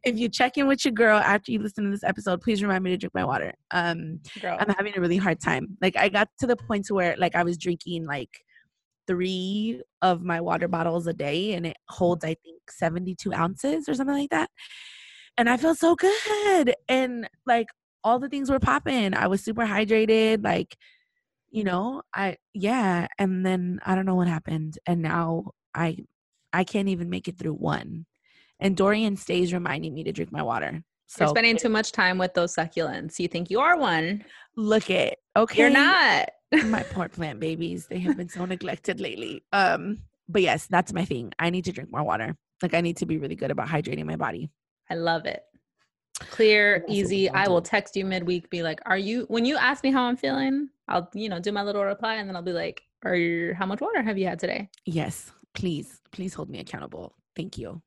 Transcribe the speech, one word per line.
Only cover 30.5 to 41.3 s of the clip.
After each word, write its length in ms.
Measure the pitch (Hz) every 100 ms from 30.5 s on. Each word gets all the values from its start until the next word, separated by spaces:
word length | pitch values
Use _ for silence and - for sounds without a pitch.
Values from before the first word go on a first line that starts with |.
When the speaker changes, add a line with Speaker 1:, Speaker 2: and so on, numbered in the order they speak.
| 117 73 160 - _ _
Speaker 1:
So 200 | - 151
Speaker 2:
You're 40 |
spending 280 | 151 233 220
too 120 | 240
much 220 | 220 214
time 260 | - 185 185
with 160 | 185
those 220 | 185 175 -
succulents. 640 | 165 - 151 117 160 -
You 80 | 175
think 240 | 170 175
you 80 | 202
are 180 | 302 349
one. 480 | 247 165 160 208 - - - -
Speaker 1:
Look 340 | 214 220 -
it. 300 | - - - _ -
Okay. 260 | 226 -
Speaker 2:
You're 80 | 285
not. 600 | 277 302 370 269 165 - - _
<laughs> 140 | 311 226
Speaker 1:
My 160 | 220
poor 240 | - 190 175
plant 320 | - 160 110
babies. 460 | 160 160 170 180 -
They 120 | 180
have 180 | 180 269
been 120 | 175
so 160 | - 180
neglected 540 | 180 180 - - 202
lately. 440 | 165 98 117 - _
Um, 460 | 202 185 170 175 214 - _ -
but 140 | 180
yes, 240 | 175 143 -
that's 260 | 175 175
my 120 | - 180
thing. 280 | 135 117